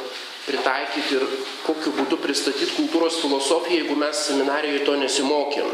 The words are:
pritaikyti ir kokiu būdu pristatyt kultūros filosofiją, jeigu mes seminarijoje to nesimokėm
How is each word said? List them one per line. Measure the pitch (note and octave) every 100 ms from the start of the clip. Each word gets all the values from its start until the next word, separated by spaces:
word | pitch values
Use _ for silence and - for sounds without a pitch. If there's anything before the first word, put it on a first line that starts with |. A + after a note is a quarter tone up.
| - - - -
pritaikyti | - C3+ C#3 C3 C#3+ D3 C#3+
ir | C3+ C3+ C3+ - -
kokiu | - D#3 -
būdu | C3 C3+ D#3+
pristatyt | D3+ C#3 - C3 E3+
kultūros | - D3 E3 E3 E3
filosofiją, | D3 C#3 C#3 E3 E3+ F3
jeigu | D3 D3
mes | D3 D3+ -
seminarijoje | C#3 C#3 C#3+ D3+ C#3+
to | D3 C#3+
nesimokėm | C3 C#3 C3+ D3 C3+ - -